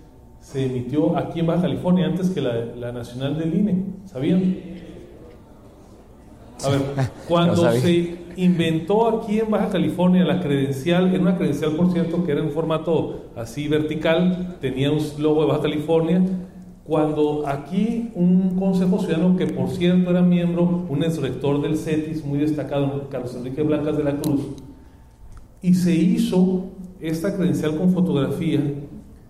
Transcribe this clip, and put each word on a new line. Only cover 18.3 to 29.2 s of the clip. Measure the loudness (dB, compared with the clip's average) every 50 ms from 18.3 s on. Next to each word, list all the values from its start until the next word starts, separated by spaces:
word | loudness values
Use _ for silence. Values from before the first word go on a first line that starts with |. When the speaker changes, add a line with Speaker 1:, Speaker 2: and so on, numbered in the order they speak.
| 4 4 4 2 0 0
Speaker 1:
consejo | 0 2 2 2 2 2 2 2
ciudadano, | 0 0 0 2 2 4 2
que | 2 2 -2
por | -2 -2 -4 -4
cierto | -2 0 2 4 4 4 4 4
era | 4 4
miembro, | 4 4 4 4 2 2 2 2 2 2 0 0 -2 -2
un | -2 -2 0
exrector | 0 -2 -2 -2 -4 -4 -2 -2 0 0 0
del | 0 0 -2 -2
cetis | -2 -2 -2 -2 -2 -2 -4 -6 -6
muy | -4 -2 0
destacado, | 0 0 -2 -2 -4 -4 -2 -2 -2 -2 -2 -4 -6 -8
Carlos | -8 -8 -8 -8 -8
Enrique | -10 -10 -8 -4 -2
Blancas | 0 0 0 0 -2 -2 -2 -2
de | -2
la | -2 -2 -2
Cruz, | -2 0 0 -2 -2 -4 -10 -12 -16 -18 -20 -20 -20 -20 -20 -20 -20 -20 -20 -20 -20 -20 -18 -18 -20 -20 -14 -4
y | 2 2 2
se | 4 4 2 2
hizo | 4 4 4 4 2 2 2 2 2 4 2 2 0 -4 -6 -12 -16 -16 -18 -14 -10
esta | -6 -6 -4 -4 -2 -2 -2
credencial | 0 0 0 0 0 0 -2 0 2
con | 2 2
fotografía, | 2 2 2 0 2 0 0 -2 -2 -2 -2 0 0 0 0 -2 -4 -6 -10 -12 -14 -18 -20 -20 -20 -20